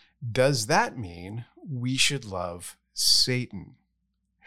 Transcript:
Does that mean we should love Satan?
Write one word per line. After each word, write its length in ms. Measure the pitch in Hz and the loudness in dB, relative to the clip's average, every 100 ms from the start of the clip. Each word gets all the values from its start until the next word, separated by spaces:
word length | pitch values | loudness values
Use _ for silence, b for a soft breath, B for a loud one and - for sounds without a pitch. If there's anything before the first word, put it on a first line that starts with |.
| b b 123 | b b -4
Does 340 | 117 135 135 107 | 2 4 4 2
that 320 | 175 226 120 | 4 2 -2
mean 480 | 98 85 92 113 117 _ 269 | -8 -8 -10 -10 -12 _ -10
we 300 | 127 123 131 | -4 -2 2
should 280 | - 139 | 2 0
love 520 | 110 92 87 87 - - _ - | -6 -6 -6 -8 -14 -18 _ -2
Satan? 800 | - - - 123 120 98 - - _ _ _ _ _ _ | 2 4 4 2 -2 -10 -14 -18 _ _ _ _ _ _